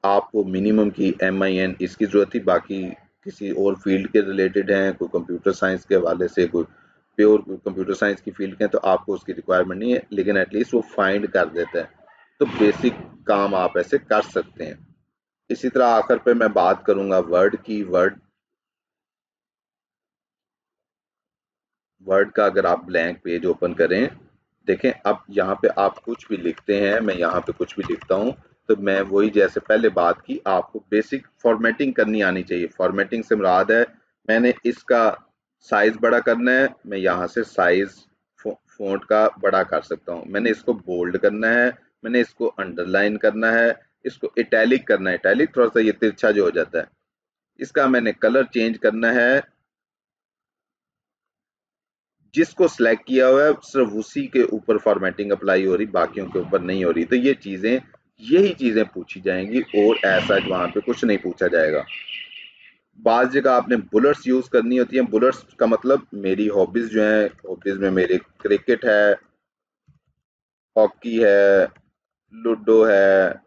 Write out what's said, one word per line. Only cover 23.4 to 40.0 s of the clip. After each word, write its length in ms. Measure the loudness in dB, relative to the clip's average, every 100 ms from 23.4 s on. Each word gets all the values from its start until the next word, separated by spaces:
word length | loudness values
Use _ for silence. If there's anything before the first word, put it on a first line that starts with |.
| -2
open 280 | -2 -4
करें, 360 | 0 0 2 -2 -6 _ _ _ _ -4
देखें 240 | -2 -2
अब 320 | -2 -4 -4 -4
यहाँ 240 | -4 -2 0
पे 120 | -2 0
आप 180 | -2 -2
कुछ 280 | -12 -12 -8
भी 80 | -6
लिखते 420 | -6 -8 -4 0
हैं, 180 | 0 0
मैं 160 | -2 -2
यहाँ 260 | -2 -2
पे 120 | -6
कुछ 220 | -8 -8 -8
भी 60 |
लिखता 320 | -8 -10 -4 -2
हूँ, 200 | -2 -6 _ _ -4
तो 60 | -2
मैं 220 | 0 -2
वही 260 | 0 0 2
जैसे 300 | 2 0 -2
पहले 300 | 0 2 2
बात 300 | 2 0 -2
की, 180 | -6 -8 -2
आपको 320 | -2 -2 -14 _
basic 340 | -2 -2 -10 -10 _
formatting 500 | 0 2 0 0 -2
करनी 280 | 0 0 0
आनी 220 | -2 -2
चाहिए। 240 | -4 -6 -6
Formatting 540 | -2 -2 -2 -4 -6
से 120 | -2 0
मुराद 360 | 2 2 2
है, 140 | 2 0 _ _ _ -2
मैंने 260 | 2 2 0 -4
इसका 440 | -6 0 2 2 -2 _ _ _ _ _
size 280 | 2 2 2
बड़ा 180 | 0 2
करना 300 | 0 0 2
है, 160 | 2 0 -4 -10
मैं 120 | -2
यहाँ 300 | -2 -2 -4
से 160 | -6
size 520 | -4 0 2 2 -2 -10 _ _ _ _
फो-, 160 | -12 -12 _
font 340 | -12 -6 -6 0
का 220 | 2 2 0
बड़ा 240 | 0 0 0
कर 160 | -4
सकता 320 | -6 -12